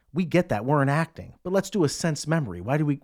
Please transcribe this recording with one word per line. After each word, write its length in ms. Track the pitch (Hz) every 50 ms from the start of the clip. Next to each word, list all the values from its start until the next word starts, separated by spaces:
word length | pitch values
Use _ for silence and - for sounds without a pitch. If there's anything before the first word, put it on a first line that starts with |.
| _ _
We 120 | - 160 185
get 260 | 151 156 175 175 -
that. 140 | 117 104 110
We're 180 | 127 151 147
in 60 | 139 135
acting. 460 | 139 156 165 - - - 95 - - _
But 100 | - 180
let's 180 | 185 190 185 -
do 120 | - 208
a 60 | 160 135
sense 400 | - - - 165 151 - - 143
memory. 320 | 160 165 143 104 87 87
Why 160 | 87 117 139 151
do 80 | 156
we, 140 | 147 143 135